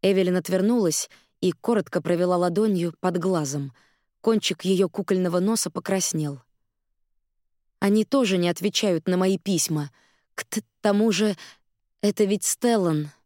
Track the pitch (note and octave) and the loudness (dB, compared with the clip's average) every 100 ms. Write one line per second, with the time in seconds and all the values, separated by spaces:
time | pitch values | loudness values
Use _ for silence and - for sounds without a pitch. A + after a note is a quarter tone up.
0 | F#3+ F#3+ F3+ F3+ E3 F#3 G3 A#3+ F#3 D3 | 2 2 2 0 0 0 2 2 2 0
1 | - - _ _ F#3 F3 - A3+ F3 F3+ | -6 -14 _ _ -4 -2 0 0 0 -6
2 | E3+ F3 F3+ F3+ F3+ F3 A3 F#3+ E3+ E3 | -2 0 2 2 0 0 0 0 -2 -4
3 | F#3 F3 F3 F3+ D3 C#3+ C#3 - _ _ | -4 -2 -2 -2 -2 -6 -8 -12 _ _
4 | _ _ - A3 - F3+ F#3 F#3+ F#3 - | _ _ 0 0 0 -4 -2 0 0 -2
5 | F#3+ F#3 F3+ F3 F#3+ A3 - E3 - F#3+ | -2 0 0 0 0 0 -4 -6 -4 -2
6 | F3+ E3 D3+ C#3 _ _ _ _ _ _ | -2 -4 -6 -8 _ _ _ _ _ _
7 | _ _ _ _ _ _ _ _ G3+ G#3+ | _ _ _ _ _ _ _ _ 2 2
8 | G#3+ C#4 A#3+ F#3 F3 E3 F3 - G#3+ E3+ | 2 2 2 2 0 0 -2 -2 0 -2
9 | D#3+ F3+ F#3 F#3+ - F3+ - D3+ C#3+ _ | 0 0 0 0 -2 -2 -2 -4 -6 _
10 | _ _ _ - - - - _ G#3+ G3+ | _ _ _ -16 -8 -8 -10 _ 0 2
11 | A3 F3+ G#3+ F#3+ - - _ _ _ _ | 2 2 0 -2 -10 -20 _ _ _ _
12 | G#3 G3+ G3+ G3+ - - B3 A3+ F3+ D#3 | -2 2 0 0 -2 -2 2 2 2 0
13 | D3+ - | -4 -12